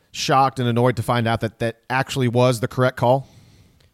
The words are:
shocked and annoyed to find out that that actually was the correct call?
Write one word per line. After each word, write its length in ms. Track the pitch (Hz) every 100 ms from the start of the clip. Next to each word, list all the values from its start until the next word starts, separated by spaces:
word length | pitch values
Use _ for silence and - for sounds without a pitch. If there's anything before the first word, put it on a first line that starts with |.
| _
shocked 480 | - - 160 131 131
and 100 | 120
annoyed 280 | 117 127 117
to 80 |
find 240 | 113 120 113
out 140 | 113
that 180 | 110 -
that 220 | 117 - -
actually 360 | 131 135 139 123
was 320 | 120 127 117
the 80 | 120
correct 300 | - 127 -
call? 300 | 120 135 - - - _ _ _ _